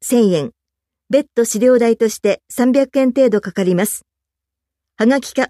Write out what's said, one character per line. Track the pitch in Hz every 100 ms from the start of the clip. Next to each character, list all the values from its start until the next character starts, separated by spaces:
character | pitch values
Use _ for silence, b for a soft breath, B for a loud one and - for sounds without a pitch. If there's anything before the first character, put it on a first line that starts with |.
千 | - 240 214
円。 | 170 147 - _ _ _ _ -
別 | 269 294
途 | -
資 | 233 214
料 | 247 247
代 | 233 226
と | 226
し | -
て | 208 190 -
三 | - 254
百 | 254 269 269
円 | 262
程 | 254 262
度 | 208
か | 202
か | 190
り | 185 175
ま | 202
す。 | - _ _ _ _ _ _ _ _ _ -
は | 220
が | 277
き | -
か | - 262